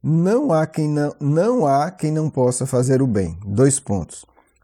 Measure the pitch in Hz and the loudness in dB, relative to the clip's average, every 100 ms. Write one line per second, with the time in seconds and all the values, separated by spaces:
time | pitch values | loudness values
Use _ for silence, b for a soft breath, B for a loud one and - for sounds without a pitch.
0 | 131 160 180 233 294 160 156 - 151 147 | 0 0 2 0 2 0 0 -2 -2 0
1 | 147 - 143 156 202 254 147 139 156 185 | -2 -2 0 2 2 2 2 2 0 -4
2 | 156 156 156 135 123 127 131 127 131 131 | -4 -2 -2 0 0 0 -2 0 2 2
3 | 131 104 90 85 101 101 139 - - 98 | 2 0 -2 -6 -6 2 2 2 -4 -6
4 | 82 - - b b b | -6 -14 -20 b b b